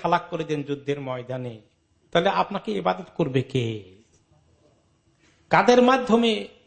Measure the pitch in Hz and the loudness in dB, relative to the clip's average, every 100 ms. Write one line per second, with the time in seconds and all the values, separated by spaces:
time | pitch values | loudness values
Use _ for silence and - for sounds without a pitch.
0 | 170 175 - 170 156 147 139 143 123 143 | 0 0 -2 -8 -4 -4 -4 -6 -4 -6
1 | 131 127 123 127 123 110 _ _ _ _ | -6 -8 -8 -10 -10 -14 _ _ _ _
2 | _ 170 190 185 190 196 - 196 180 185 | _ 0 0 0 -2 -6 -6 -4 -2 -4
3 | 180 - 147 131 123 131 113 107 92 - | -6 -4 -2 -2 -2 -2 -4 -6 -12 -20
4 | _ _ _ _ _ _ _ _ _ _ | _ _ _ _ _ _ _ _ _ _
5 | _ _ _ _ - 165 208 247 240 262 | _ _ _ _ 0 4 6 6 6 4
6 | 254 233 233 208 202 - | 2 2 2 -2 -6 -16